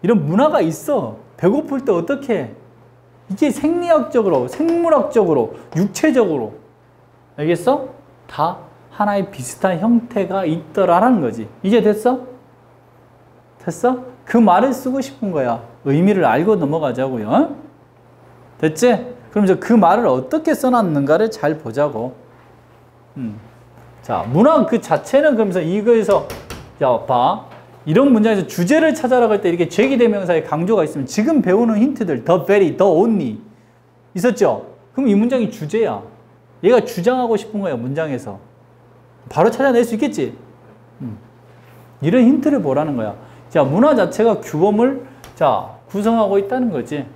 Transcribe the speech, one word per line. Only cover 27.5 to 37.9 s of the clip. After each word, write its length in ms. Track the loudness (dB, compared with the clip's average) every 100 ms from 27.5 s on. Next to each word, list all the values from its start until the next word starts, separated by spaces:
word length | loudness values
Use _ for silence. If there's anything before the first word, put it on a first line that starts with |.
| -20 -20 -16 -2
이런 260 | 2 4
문장에서 320 | 4 4 0 -2
주제를 480 | -4 0 2 2
찾아라고 380 | 0 0 2 2
할 100 | 2
때 60 | 0
이렇게 180 | 0 -2
제기대명사의 760 | 0 0 2 2 0 -2 -2
강조가 400 | -2 -4 0 0
있으면 220 | 0 -4 -6
지금 360 | -2 0 2
배우는 340 | 2 2 2 2
힌트들, 460 | 0 0 -4 -4
the 200 | 0 0 2
very, 300 | 2 2 2
the 140 | 2
only 480 | 4 2 0 -2 -8 -16 -20 _ _ _ _ _
있었죠? 520 | -2 -2 2 0 0 -6 -20 _
그럼 140 | -2 2
이 60 |
문장이 360 | 2 2 0 -2
주제야. 520 | -6 -6 -2 -2 -4 -10 -20 _ _ _ -2
얘가 180 | 2 2
주장하고 520 | 2 -4 -2 0 0 -2
싶은 240 | -4 -6
거야, 160 | -6 -6
문장에서. 600 | -6